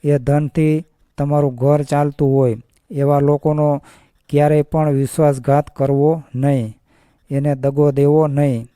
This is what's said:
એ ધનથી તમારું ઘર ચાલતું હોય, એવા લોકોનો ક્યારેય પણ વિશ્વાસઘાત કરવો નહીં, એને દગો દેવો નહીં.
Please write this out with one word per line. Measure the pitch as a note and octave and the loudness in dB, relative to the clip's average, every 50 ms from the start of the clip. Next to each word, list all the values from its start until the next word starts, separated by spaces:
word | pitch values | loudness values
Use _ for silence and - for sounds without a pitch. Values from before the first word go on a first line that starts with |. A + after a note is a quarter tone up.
| - | 0
એ | D3 C#3+ C#3+ | 0 0 0
ધનથી | B2 D3 C#3+ D3 D3+ C#3+ _ E3 D#3 D#3 D#3 D#3 E3 _ _ _ _ _ _ - | 0 0 0 0 -2 -2 _ 0 0 0 0 -2 -4 _ _ _ _ _ _ -6
તમારું | C#3+ C#3+ D3 D3 D3 C#3 B2+ | -4 -2 0 0 0 0 -2
ઘર | A#2+ B2+ C#3 D3 D3 | -2 0 0 2 0
ચાલતું | D3 - D3+ C#3+ D3 D3 C#3 - D3 C#3 C3+ | 0 -2 -2 -2 -2 -2 -2 -2 0 0 2
હોય, | C3+ C3+ B2 A2+ A2+ - _ _ _ _ _ | 2 2 0 -2 -4 -10 _ _ _ _ _
એવા | A3 C#3+ C#3 C#3 D3 C#3+ | -6 -2 0 0 2 2
લોકોનો | C#3+ C#3+ D3 C#3+ - D#3 D3+ D3+ D3+ D3 C#3+ C#3+ - - - _ _ _ _ _ _ _ | 2 2 0 0 0 -2 -2 0 0 0 0 -2 -6 -14 -20 _ _ _ _ _ _ _
ક્યારેય | - C#3+ D3 D3+ D3+ D3+ | 0 2 2 4 2 0
પણ | C#3+ - - D#3+ D#3 D3+ | 0 0 -2 -2 0 0
વિશ્વાસઘાત | C#3+ C3+ C#3 B2+ - - D#3+ D3 C#3 C3 A#2+ - C#3 C#3+ D3 - _ | 0 -2 -2 -4 -2 0 0 0 0 0 -2 0 0 0 0 -4 _
કરવો | - C#3 C3+ C#3 C#3 C#3 D3+ D#3+ E3 D3 _ - | -4 -2 -2 0 0 2 0 0 -2 -6 _ -6
નહીં, | B2 C3 C#3+ C#3+ C3 A2+ A2 G#2+ _ _ _ _ _ _ _ _ _ _ _ | -2 -2 0 0 0 -4 -6 -10 _ _ _ _ _ _ _ _ _ _ _
એને | C#3 C#3 C#3 D3 C#3+ | -6 -4 -2 -2 -4
દગો | C3 B2+ C#3 C#3 C#3+ D3 D3 | -2 -2 -4 0 2 0 0
દેવો | C#3 C#3 C#3+ C#3+ D3 D#3 D#3 D3+ | 2 2 2 2 4 2 2 0
નહીં. | C#3 C#3+ D3 C#3+ B2+ A#2 A#2 - _ | 0 0 0 0 -2 -4 -8 -12 _